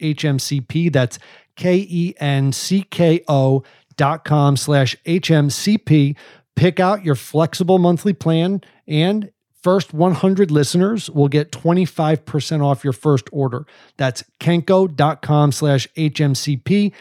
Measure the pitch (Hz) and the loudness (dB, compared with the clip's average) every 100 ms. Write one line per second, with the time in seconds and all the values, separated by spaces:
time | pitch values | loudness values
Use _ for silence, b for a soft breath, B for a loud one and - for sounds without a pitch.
0 | 156 143 156 135 - 143 123 160 170 139 | -6 -4 -2 -2 -2 -6 -4 -2 0 0
1 | 120 - B B B - 180 180 196 170 | -2 -6 B B B -6 0 0 0 -4
2 | 175 - 143 139 135 127 - 196 190 - | -4 -4 -2 0 0 -2 -2 -2 -2 0
3 | 170 170 - 139 135 135 b b b - | 2 2 0 2 2 0 b b b -2
4 | 143 160 - 151 143 135 - 143 131 - | -2 -2 0 2 2 2 0 0 0 -4
5 | - 180 - 160 143 - - 214 - 151 | -4 -2 2 2 2 0 -2 0 2 2
6 | 143 147 B B B - 180 180 185 208 | 2 -2 B B B -2 0 2 0 0
7 | 175 127 - 156 160 - 180 190 175 170 | -2 -4 -2 -2 -2 -2 0 2 4 2
8 | 208 180 165 160 175 196 b b b 151 | 0 -2 -2 0 0 -4 b b b -2
9 | 175 214 202 _ _ _ 180 196 - 151 | 0 -2 -6 _ _ _ 0 0 0 0
10 | 180 165 190 190 190 151 139 175 190 226 | 0 2 0 2 2 2 2 0 0 -2
11 | - 151 143 147 151 - 165 180 180 - | -4 0 2 0 -2 -4 0 0 0 -2
12 | 156 160 - 151 - 156 143 139 143 123 | -2 -2 -4 -6 -4 -2 0 -2 -4 -4
13 | 156 135 - 151 135 123 151 b b b | 0 0 -2 -6 -4 -6 -12 b b b
14 | 131 - - - 156 170 175 190 190 143 | -4 -4 -14 -6 -2 0 2 2 2 0
15 | 147 151 143 151 147 - 151 135 - - | 0 0 0 2 2 2 0 0 -2 -4
16 | 156 131 147 131 - 135 - 202 208 B | -4 0 -2 -2 -4 -4 0 0 0 B